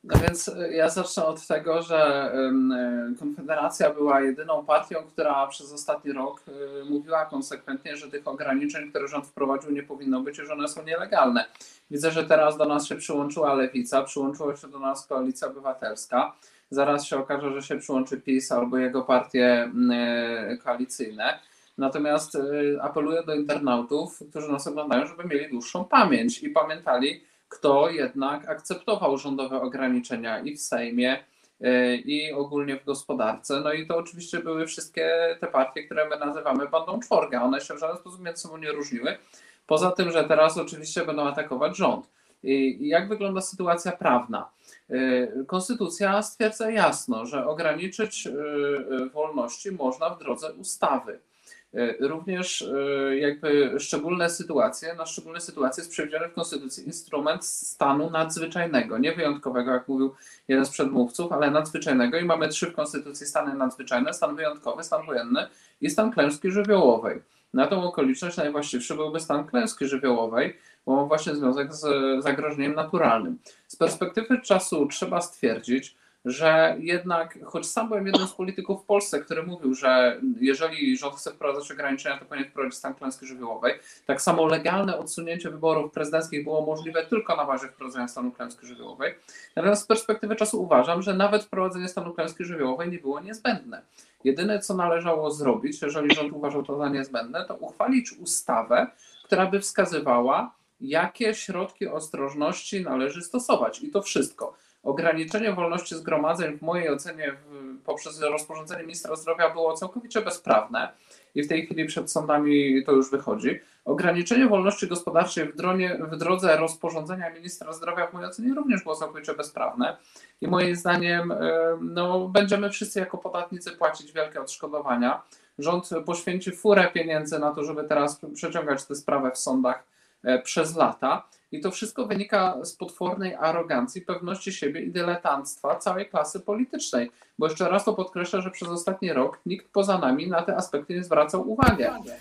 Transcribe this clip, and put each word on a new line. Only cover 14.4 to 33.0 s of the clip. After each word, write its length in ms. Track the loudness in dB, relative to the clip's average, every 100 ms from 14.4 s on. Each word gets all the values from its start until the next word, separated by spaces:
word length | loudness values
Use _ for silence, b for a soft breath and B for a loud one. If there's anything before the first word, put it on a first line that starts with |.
| -4 -6
się 120 | -12
do 100 | -6
nas 280 | -4 -4 -4
Koalicja 420 | -2 -2 -2 -6
Obywatelska. 840 | -6 -6 -6 -8 -8 -2 0 0 b b b b
Zaraz 340 | 2 2 2
się 120 | 0 -4
okaże, 360 | -2 -4 -2
że 100 | -6
się 160 | -6 -8
przyłączy 420 | -2 -2 -2 -6
pis 320 | 0 0 2
albo 260 | 0 0 0
jego 240 | 0 -2
partie, 600 | 4 2 4 4 6 6
mm, 280 | 2 2 4
e, 680 | 4 0 0 -2 -4 -4 -6
koalicyjne. 840 | -4 -4 -4 -6 -8 -4 -4 -4 b b b -4
Natomiast, 560 | -2 0 2 0 0
e, 480 | -4 -2 0 0 0
apeluję 400 | -2 -2 0 0
do 120 | 0
internautów, 880 | -2 0 0 2 0 0 -2 -4 -10 -12
którzy 220 | -10 -4
nas 140 | -4 -4
oglądają, 400 | -6 0 0 0
żeby 180 | -6
mieli 260 | -4 -4 -2
dłuższą 340 | -8 -6 -6
pamięć 580 | 4 4 6 4 0 -2
i 80 | 0
pamiętali, 720 | 2 2 -2 0 2 2 -2 b b _
kto 420 | 0 4 6 6
jednak 580 | 2 -2 -2 -4 -4 -6
akceptował 680 | -8 -6 -6 -2 0 2 0
rządowe 440 | -2 -4 -4 -2
ograniczenia 800 | -4 -2 0 0 -2 -6 -4 -6
i 160 | -6 -8
w 40 |
Sejmie, 580 | -4 -2 -2 0 2 0 b b b _
e, 360 | 2 4 4 0
i 360 | -2 -4 -2
ogólnie 440 | -4 -2 -2 -2 -4
w 80 |
gospodarce. 760 | -4 -6